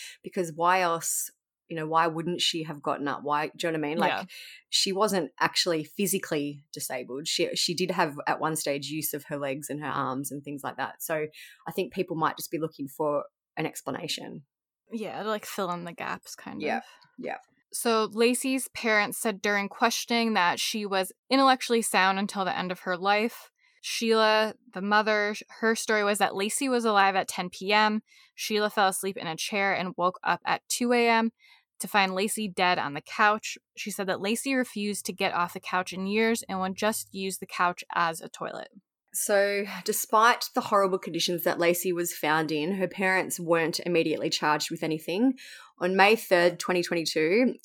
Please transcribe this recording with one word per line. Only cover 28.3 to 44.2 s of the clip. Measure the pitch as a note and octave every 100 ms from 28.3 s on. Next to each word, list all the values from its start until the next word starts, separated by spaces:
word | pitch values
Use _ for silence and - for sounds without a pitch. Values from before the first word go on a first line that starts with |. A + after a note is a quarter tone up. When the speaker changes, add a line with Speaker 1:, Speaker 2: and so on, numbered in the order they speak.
| -
Speaker 2:
Sheila | - G#3 G#3
fell | G#3+ F#3+
asleep | F#3+ G3 F#3+
in | E3+
a | D#3
chair | - G#3 G3
and | E3 F3+ F3
woke | F3 F3+
up | - F3 -
at | E3+ -
two | - A#3+
A | A#3+ A#3
M | A3+ A3+ - - - _ _
to | G3
find | G#3 F#3+
Lacey | F#3 G#3+ - G#3+
dead | F3 F3+ F3
on | C#3
the | C#3+
couch. | - - G#3+ G#3+ - - _ -
She | G#3+
said | G3 F#3
that | D3
Lacey | G3 A#3 C#4
refused | C4 B3 G#3 G#3 G3 -
to |
get | F#3 G3
off | - F3
the | F3+
couch | - - -
in | F3+ F#3+
years | G#3 A3+ A#3 -
and | F#3+
would | F#3+ F#3
just | G#3+ A3 -
use | F#3+ F#3+ F#3
the | F#3+
couch | - F3+ F3 - -
as | E3 E3
a | -
toilet. | - E3+ - - G3 _ _ _ -
Speaker 1:
So, | - G3+ G3+ G3+ G3+ F#3+ F3+
despite | - - G#3+ A3+ A#3+ - B3+
the |
horrible | - G#3 G3 F#3
conditions | - E3 E3 F3
that | F3 -
Lacey | E3+ F3 F#3
was | F3 E3+ -
found | D3+ D#3 D#3
in, | D3+ D#3 G3
her | F#3
parents | - F#3+ F#3+ D#3+ -
weren't | E3 E3+ D#3+ E3+ -
immediately | E3+ E3 D3+